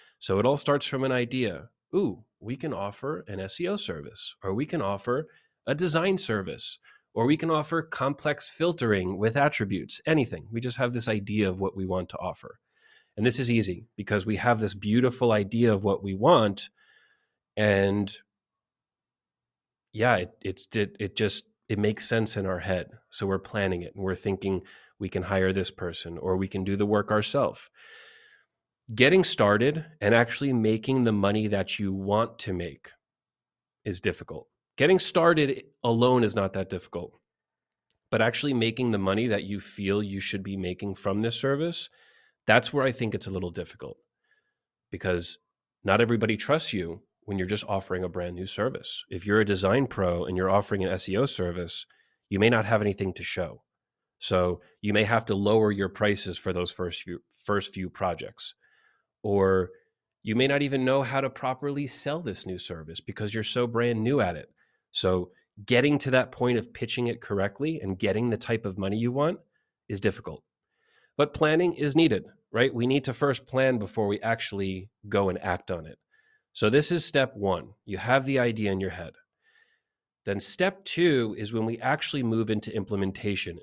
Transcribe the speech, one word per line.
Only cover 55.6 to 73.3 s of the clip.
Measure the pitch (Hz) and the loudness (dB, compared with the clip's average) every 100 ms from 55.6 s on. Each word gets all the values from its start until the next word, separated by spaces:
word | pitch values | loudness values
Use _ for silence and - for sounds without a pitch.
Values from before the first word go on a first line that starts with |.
| 107 | 4
your | 98 95 | 2 -2
prices | - 104 101 95 85 | 0 0 0 -4 -6
for | 98 | -4
those | 87 90 | -4 -4
first | - 90 85 | -4 -8 -8
few, | - 87 _ - | -12 -14 _ -14
first | - 104 - | -4 -2 -2
few | 95 90 | -8 -10
projects, | - 92 85 50 - - - _ _ _ _ _ _ | -4 -4 -4 -10 -12 -14 -14 _ _ _ _ _ _
or | 104 101 95 95 90 - _ _ _ _ | 0 4 4 4 0 -6 _ _ _ _
you | 110 110 | -2 0
may | 135 | 2
not | 143 | 2
even | 143 135 | 0 0
know | 127 135 | 2 2
how | 127 135 | 0 -2
to | 131 | -4
properly | - 127 127 143 143 143 | -4 -6 -4 -6 -6 -6
sell | - 143 156 | -6 -6 -6
this | 165 90 - | -6 -8 -8
new | 90 | -8
service | - 85 78 82 | -8 -10 -12 -12
because | - - 107 | -10 -8 -4
you're | 110 | -4
so | 107 123 120 | -2 0 0
brand | 117 120 113 | 0 0 0
new | 113 143 | 0 2
at | 95 80 | 0 -2
it. | - _ _ _ _ | -12 _ _ _ _
So | - 92 92 90 _ _ - 101 | -2 2 2 -2 _ _ -12 2
getting | 123 143 143 | 4 4 2
to | 135 | 2
that | 127 123 | 2 0
point | - 123 120 | -2 0 0
of | - | -2
pitching | - 110 - 120 | -8 -6 -2 -4
it | - | -4
correctly | - 101 98 - 151 160 | -4 -2 -2 -2 -6 -4
and | 95 95 | -4 -2
getting | 104 101 120 | 0 2 0
the | 104 | -2
type | - 113 | -2 -4
of | 101 95 | -4 -4
money | 98 107 | -2 -2
you | 120 | -2
want | 131 151 - _ _ _ _ - | 0 -2 -2 _ _ _ _ -12
is | 101 | -2
difficult. | 104 - - - _ _ _ _ _ _ _ - | -2 -2 -10 -14 _ _ _ _ _ _ _ 0
But | 147 | 0
planning | - 151 160 175 | 2 4 4 2
is | - 147 139 | 0 2 4
needed, | 160 98 - _ _ | 4 2 -4 _ _
right? | 113 131 | 2 2
We | 120 120 | 2 2
need | 139 | 2
to | 135 | 0
first | 120 143 | 0 0